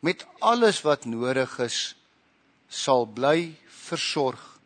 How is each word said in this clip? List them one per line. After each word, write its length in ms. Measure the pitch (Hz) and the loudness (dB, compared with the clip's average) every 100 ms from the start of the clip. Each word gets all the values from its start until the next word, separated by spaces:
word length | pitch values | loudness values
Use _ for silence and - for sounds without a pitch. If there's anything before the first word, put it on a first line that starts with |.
| 156 | -2
met 200 | 180 - - | -4 -8 -2
alles 420 | - 233 226 190 151 | 2 4 4 4 2
wat 200 | 143 120 | 0 0
nodig 520 | 113 123 131 127 - | -4 0 0 -2 -2
is, 360 | 123 - - - _ _ _ _ _ _ _ | -4 -2 -6 -10 _ _ _ _ _ _ _
sal 360 | - - 131 113 | -8 2 2 2
bly 500 | 107 135 160 170 156 _ - - | -2 2 2 0 -10 _ -20 -10
versorg. 560 | 165 - - 135 120 - - | -6 -4 0 -2 -2 -16 -20